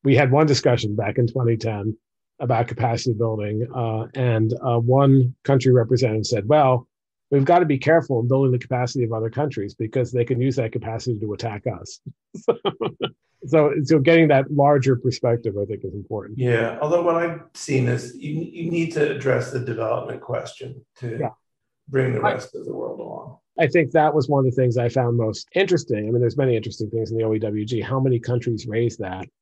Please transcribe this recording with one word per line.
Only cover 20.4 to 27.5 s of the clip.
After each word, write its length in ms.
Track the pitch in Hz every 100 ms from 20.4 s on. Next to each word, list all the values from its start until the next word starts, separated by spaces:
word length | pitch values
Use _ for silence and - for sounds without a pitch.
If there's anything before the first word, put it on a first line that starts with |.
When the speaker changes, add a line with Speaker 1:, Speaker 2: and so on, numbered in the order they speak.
| - - - - _ _
Speaker 2:
to 200 | 123 113
Speaker 1:
Yeah. 120 | 127 - _ _ _ _ -
Speaker 2:
bring 240 | 135 127
the 80 | -
Speaker 1:
I 140 | 208
Speaker 2:
rest 200 | - -
of 100 | -
the 100 | -
world 260 | - 58 -
along. 380 | - - - - _ -
Speaker 1:
I 80 | 156
think 240 | 175 147
that 220 | 160 151
was 140 | 151 147
one 180 | 143 131
of 40 |
the 40 | 123
things 160 | 127 120
I 120 | 120
found 280 | 127 120 120
most 320 | 110 104 -
interesting. 520 | 175 196 175 - 107 107
I 40 |
mean, 100 | 120
there's 160 | 120 135
many 180 | 131
interesting 360 | 117 104 - 107
things 200 | 113 110
in 80 | 113
the 60 |
O 100 | 113
E 40 | 110
W 260 | 110